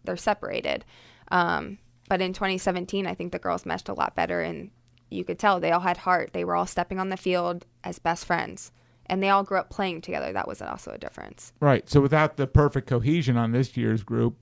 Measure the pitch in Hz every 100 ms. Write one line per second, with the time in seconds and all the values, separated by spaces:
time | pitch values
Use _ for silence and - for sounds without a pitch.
0 | - 180 - 151 - - - - - -
1 | - - - 180 170 80 - 202 _ _
2 | - 185 185 190 190 185 190 180 180 196
3 | 185 175 175 - 185 170 - 170 - -
4 | - - 85 87 85 85 185 _ _ _
5 | _ 196 180 175 214 185 165 170 180 175
6 | 185 175 - 180 175 175 180 - 175 185
7 | 190 190 185 180 175 175 - _ 180 175
8 | 170 170 - 170 - 190 - _ _ _
9 | - 190 196 196 196 190 - - 190 165
10 | 175 76 67 95 - - - 64 - -
11 | - - 50 - - - 147 131 - 143
12 | 139 156 156 - 135 - 147 139 - 123
13 | 117 170 131 120 113 120 131 123 113 110
14 | 101 113 117 -